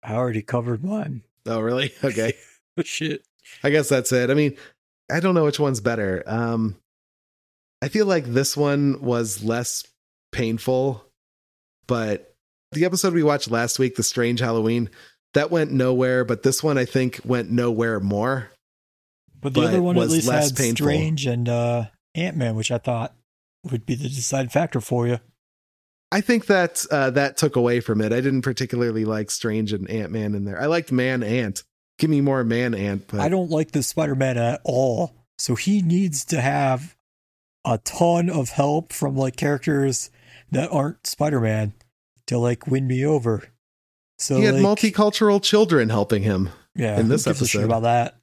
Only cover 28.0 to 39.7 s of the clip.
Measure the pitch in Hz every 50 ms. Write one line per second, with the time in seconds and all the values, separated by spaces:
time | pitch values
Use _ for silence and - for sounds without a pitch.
28 | 107 107 113 123 127 139 135 131 123 139 120 - 135 120 - 120 120 117 110 110
29 | 110 107 110 107 104 98 - - - 117 107 110 110 104 107 98 95 - 104 110
30 | 104 82 92 113 107 104 104 101 101 101 98 - 131 147 165 170 165 - 135 127
31 | 123 131 131 123 117 104 113 127 120 101 95 - - _ _ _ _ _ _ -
32 | - 160 156 143 139 139 135 131 123 113 117 117 123 123 117 98 98 101 101 101
33 | - - - - 143 156 180 190 180 160 160 156 160 156 - 151 127 - - 165
34 | 160 147 139 131 135 131 127 120 117 117 123 - _ - 127 127 135 131 117 -
35 | 175 - _ _ _ _ _ - - - 123 110 - 190 202 208 185 160 170 180
36 | 196 185 147 135 - - 175 156 143 135 143 147 143 135 131 123 147 170 _ _
37 | _ _ _ _ _ _ _ _ _ _ _ _ _ - 117 107 _ - - -
38 | 175 170 170 170 170 175 160 160 131 - - - 143 143 147 160 165 _ - -
39 | 156 139 139 131 135 131 127 - - 147 147 135 - -